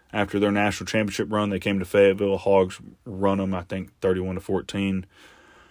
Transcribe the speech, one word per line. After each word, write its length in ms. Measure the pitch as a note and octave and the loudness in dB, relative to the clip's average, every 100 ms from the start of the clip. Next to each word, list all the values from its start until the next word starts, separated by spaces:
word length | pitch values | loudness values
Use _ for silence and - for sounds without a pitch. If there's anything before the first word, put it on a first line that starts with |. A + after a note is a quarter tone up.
| _ | _
after 260 | A2 G2+ G2+ | -4 -2 0
their 120 | G#2 | 2
national 340 | G2+ G#2 - F#2 | 2 0 -2 -2
championship 420 | A2 G#2 - G#2 | -2 -2 -4 -2
run. 200 | G#2+ G2+ | -2 0
They 100 | F#2+ | -2
came 200 | G#2 G2 | -2 -2
to 60 | F2+ | 2
Fayetteville. 520 | G2+ G2 F#2+ G2+ F#2+ | 4 6 4 0 0
Hogs 420 | G2+ G2 F#2 - - - - | 4 4 4 -2 -18 -20 -12
run 360 | F#2+ G2 G2 | -2 0 0
'em, 120 | F#2+ | -2
I 100 | F#2 | -4
think, 260 | - F#2+ F2+ _ | -6 -8 -10 _
thirty-one 360 | F#2+ F#2 F#2 F#2+ | -2 0 -2 -6
to 60 | |
fourteen. 640 | - F#2+ - G2+ G2 F#2+ F#2 _ - - - - - | -4 -6 -4 -4 -2 -4 -6 _ -20 -20 -20 -20 -20